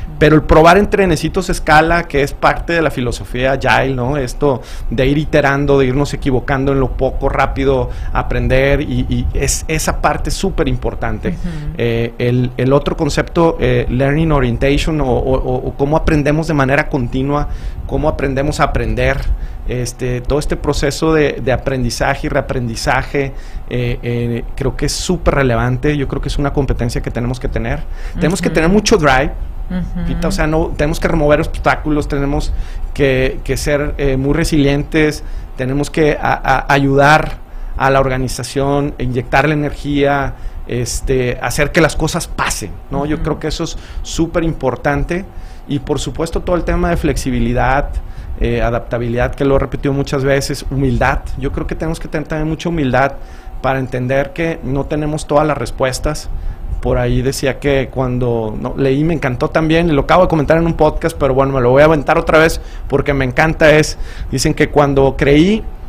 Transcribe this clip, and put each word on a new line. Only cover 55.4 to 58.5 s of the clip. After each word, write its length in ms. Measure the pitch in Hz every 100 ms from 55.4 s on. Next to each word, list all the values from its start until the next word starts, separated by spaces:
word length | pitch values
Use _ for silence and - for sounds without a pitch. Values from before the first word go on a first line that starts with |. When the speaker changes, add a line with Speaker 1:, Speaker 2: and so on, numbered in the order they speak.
| 151
Speaker 1:
las 100 | 139
respuestas. 720 | 131 - 131 123 151 147 - - - - - -
Por 160 | 123 127
ahí 240 | 123 123
decía 400 | 123 131 135 120
que 280 | 147 135 123
cuando, 640 | 131 131 123 123 117 110